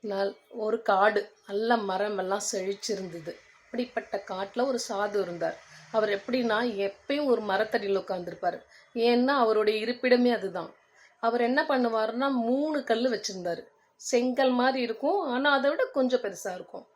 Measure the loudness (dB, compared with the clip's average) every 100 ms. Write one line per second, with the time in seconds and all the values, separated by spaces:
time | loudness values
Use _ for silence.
0 | -6 -2 -4 -4 _ -8 -4 -2 2 4
1 | 4 2 -4 _ -8 -4 0 0 0 -2
2 | -2 -2 -2 -4 -4 -4 -6 -6 -6 -6
3 | -6 -10 -12 -14 _ _ _ -8 -6 -6
4 | -6 -8 -8 -8 -6 -2 -2 -2 -4 -4
5 | -2 -2 -4 -4 -6 -6 -16 -20 -4 -2
6 | 0 -2 -2 0 2 2 0 -2 -4 -4
7 | _ -2 2 2 2 0 0 -2 0 -2
8 | -2 -8 -8 -4 -4 -4 -14 -20 _ 0
9 | 4 4 4 4 4 4 2 0 -2 -2
10 | 4 6 6 2 -2 -8 -10 -14 _ _
11 | _ _ -2 2 2 2 2 2 2 2
12 | -2 0 0 0 0 0 0 -2 0 2
13 | 2 0 -6 -6 -6 -6 -10 _ _ _
14 | 0 2 2 2 2 4 2 2 -2 -2
15 | 0 0 0 0 4 4 2 0 -2 2
16 | 2 2 0 -6 -10 -10 -12 -18 -20